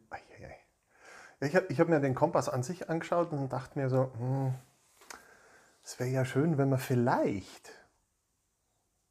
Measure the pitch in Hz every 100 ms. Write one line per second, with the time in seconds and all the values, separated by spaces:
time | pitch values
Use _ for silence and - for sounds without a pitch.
0 | _ - - - - - _ _ _ _
1 | - - - - 139 180 - 127 165 156
2 | 139 123 147 147 131 131 127 175 - 165
3 | - 175 165 143 135 131 - 143 131 131
4 | 131 113 127 135 135 131 - _ _ _
5 | - - - - - - _ _ - -
6 | 127 131 127 135 165 139 139 131 - 123
7 | 120 214 277 98 - - - - _ _
8 | _ _ _ _ _ _ _ _ _ _
9 | _